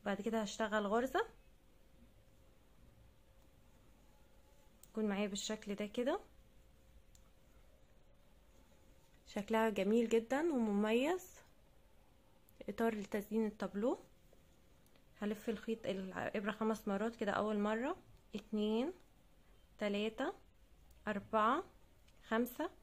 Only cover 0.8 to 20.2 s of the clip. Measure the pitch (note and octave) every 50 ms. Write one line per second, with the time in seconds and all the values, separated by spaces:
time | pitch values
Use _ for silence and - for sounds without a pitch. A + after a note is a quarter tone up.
0.8 | G#3 G3 G3+ A#3 A#3+ C4 - F4 A#4 - - - - - - - - - - -
1.8 | - - - - - - - - - - - - - - - - - - - -
2.8 | - - - - - - - - - - - - - - - - - - - -
3.8 | - - - - - - - - - - - - - - - - - - - -
4.8 | - - - A3 G#3+ G#3 G3 F#3+ G#3 G3+ G3+ G3 - - G#3+ G#3+ - G3+ G3+ G3
5.8 | G#3 G#3 G#3 - B3 C4 D#4+ G#4 - - - - - - - - - - - -
6.8 | - - - - - - - - - - - - - - - - - - - -
7.8 | - - - - - - - - - - - - - - - - - - - -
8.8 | - - - - - - - - - - - G#3 G3+ - A3 A3 A3 A3+ G#3 F#3+
9.8 | F#3+ G3 G#3+ A#3 A#3 A3+ A3+ A3+ A3 - C4 C#4 D#4+ F4 D4+ B3+ A3+ G#3+ G3+ G3+
10.8 | G#3 G#3+ A3 A#3+ C4 D4+ F4+ F#4 - - - - - - - - - - - -
11.8 | - - - - - - - - - - - - - - - - - - G3+ -
12.8 | A3+ A3+ A3 G#3+ G3+ - - G#3+ G3 - G#3+ A3 A3 G#3 G#3 - G3+ F#3 F#3 G3+
13.8 | G#3 B3+ F4 - - - - - - - - - - - - - - - - -
14.8 | - - - - - - - - G#3+ G#3 G#3+ G#3+ - - A3+ - - - A3+ A3
15.8 | - - G3 F#3+ F#3+ F#3+ F3+ F2+ - - - G#3+ G3+ G#3 G#3+ - A3 A3 A3 G#3+
16.8 | - G#3+ G3 G3 G#3 A#3 A#3 - A3 G3+ - - G#3 G#3+ A3 G#3 G#3 G#3+ A3 A3+
17.8 | A#3+ C#4+ F4+ - - - - - - - - G#3 - - - G#3+ G#3 G#3+ A3 A3+
18.8 | B3+ D#4+ F#4+ - - - - - - - - - - - - - - - - -
19.8 | G#3+ G#3 G3+ G3+ G#3 A3 A3 -